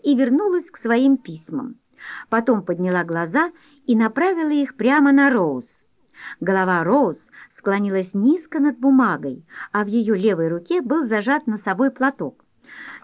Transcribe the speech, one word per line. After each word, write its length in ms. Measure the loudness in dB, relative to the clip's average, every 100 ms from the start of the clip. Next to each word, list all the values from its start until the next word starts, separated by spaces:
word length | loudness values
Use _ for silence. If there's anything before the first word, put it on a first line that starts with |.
и 120 | 0
вернулась 560 | 2 2 2 2 -2 -4
к 60 | -10
своим 400 | -2 2 2 2
письмам. 600 | -2 -16 -10 -10 -10 -16 _ _ -18 -18 -4
Потом 340 | -2 0 0
подняла 400 | 0 -4 -2 -2
глаза 480 | -2 -4 -2 -2 -4 -6 _ _ -2
и 100 | 0
направила 540 | 0 0 -2 0 -2
их 260 | -2 -2 -2
прямо 340 | 0 4 4
на 200 | 4 4
Роуз. 540 | 2 0 -4 -10 -20 _ _ _ _ -20 -8
Голова 440 | -2 0 2 0
Роуз 460 | 2 2 2 -2 _ -20 -20 _
склонилась 560 | -4 -2 -2 -4 -4
низко 480 | 0 2 2 -2 -2
над 180 | -2 0
бумагой, 680 | 4 4 4 0 -6 -10 _ -18 -6
а 120 | -4
в 20 | 0
ее 280 | 0 0
левой 340 | 2 2 0 -2
руке 340 | -2 -2 -4
был 240 | 0 -2 0
зажат 400 | -2 0 -2 -2
носовой 440 | -6 -4 0 -2
платок. 540 | 0 -4 -4 -10 -10 _ _ _ -20 -20 -20